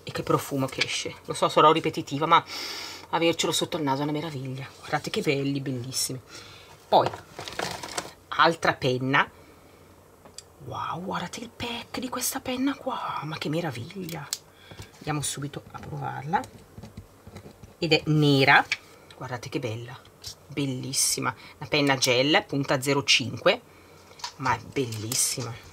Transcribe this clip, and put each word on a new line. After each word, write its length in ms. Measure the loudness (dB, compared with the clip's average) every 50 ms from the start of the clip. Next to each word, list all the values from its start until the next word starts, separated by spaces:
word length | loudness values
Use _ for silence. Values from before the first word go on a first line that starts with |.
| _
E 80 | -8
che 120 | -8 -8 0
profumo 440 | 2 2 2 2 -2 -2 -2 -2
che 180 | -2 -2 -4 -4
esce. 300 | -2 -2 -4 -4 -6 -10 -10 -10
Lo 80 | -8 -2
so, 160 | 0 0 4
sarò 240 | 6 8 8 8 8
ripetitiva, 520 | 8 2 0 -2 -2 -4 -4 -2 -2 4
ma 180 | 6 6 6 4 2 -10 -10 -8 -10 -10 -10 -10 -12 -14 -14 -10 -4
avercelo 420 | 0 2 4 4 2 2 0 0
sotto 260 | 0 0 -2 -2 -2
il 60 | -2 0
naso 180 | 0 0 0
è 20 | 0
una 80 | -2
meraviglia. 560 | -2 -4 -4 -6 -8 -8 -8 -8 -8 -10 -10 -14 -16
Guardate 320 | -16 -8 -4 -4 -2 -2 -2
che 120 | -4 -2
belli, 400 | 0 2 0 2 0 0 -2 -2
bellissimi. 580 | -2 -4 -4 -4 -6 -6 -4 -4 -4 -4 -4 -10 -12 -16 -18 -18 -18 -18 -20 -20 -20 -20 -20 -20 -2
Poi, 220 | 4 4 4 4 4 -2 -8 -16 -16 -14 -12 -12 -10 -8 -6 -6 -6 -6 -8 -10 -6 -6 -8 -8 -8 -16 -20 -14 -10
altra 440 | 2 4 4 4 4 4 0 0 0
penna. 560 | 2 0 0 0 0 0 2 2 2 2 2 -4 -20 -20 -20 -20 -20 -20 -20 -20 -20 -20 -20 -20 -20 -20 -20 -20 -20 -20 -20 -20 -20 -20 -20 -20 -18 -14
Wow, 380 | -12 -8 -8 -6 -6 -6 -8 -6
guardate 380 | -6 -6 -6 -6 -6 -8 -12
il 80 | -12 -14
pack 500 | -10 -8 -8 -8 -6 -8 -10 -8 -8 -6
di 100 | -6 -4
questa 300 | -6 -4 -4 -4 -4 -4
penna 360 | -4 -4 -2 0 0 0 0
qua. 460 | -2 -4 -6 -6 -4 -6 -6 -6 -6 -6
Ma 140 | -6 -6
che 120 | -6 -4 -2
meraviglia. 760 | -2 -2 -2 -2 -6 -6 -10 -10 -10 -10 -10 -8 -8 -10 -8 -10 -10 -12 -12 -20 -20 -20 -20 -20 -18 -18 -18 -20 -20
Andiamo 240 | -10 -6 -4 -2 -2
subito 420 | -2 -4 -6 -6 -8 -8 -8 -12 -14 -12
a 80 | -16 -14
provarla. 640 | -12 -10 -10 -8 -6 -6 -8 -8 -6 -2 -2 -2 -2 -4 -14 -20 -20 -20 -20 -18 -18 -16 -18 -18 -20 -20 -20 -20 -20 -20 -20 -18 -18 -18 -20 -20 -20 -20 -8
Ed 160 | -4 2 4 4
è 80 | 4 4
nera. 580 | 4 4 6 6 6 8 8 8 8 8 8 6 4 -4 -6 -6 -20 -20 -20 -20 -20 -16
Guardate 340 | -14 -10 -8 -8 -8 -8 -6
che 100 | -6 -4
bella. 380 | -4 -4 -6 -6 -10 -12 -14 -16 -18 -20 -20 -18 -16 -16 -16 -16 -18
Bellissima. 840 | -8 -4 -2 -2 -2 -2 -4 -6 -4 0 2 2 2 0 0 -2 -4 -4 -6 -14 -20 -14
Una 120 | -14 -4 0
penna 260 | 2 4 6 4 4
gel, 460 | 4 4 4 4 4 6 6 4 4 4
punta 360 | 2 -2 -2 0 2 0 0
zero 220 | 2 2 2 2 4
cinque. 580 | 4 4 4 4 0 -6 2 4 2 2 2 -4 -20 -20 -20 -20 -20 -20 -20 -20 -20 -16 -14 -14 -14 -10
Ma 180 | -4 0 0 0
è 40 | 0 -4 -4
bellissima. 840 | -2 -2 -2 -2 -2 -6 -4 -2 0 0 0 0 0 -4 -6 -6 -8 -12 -14 -20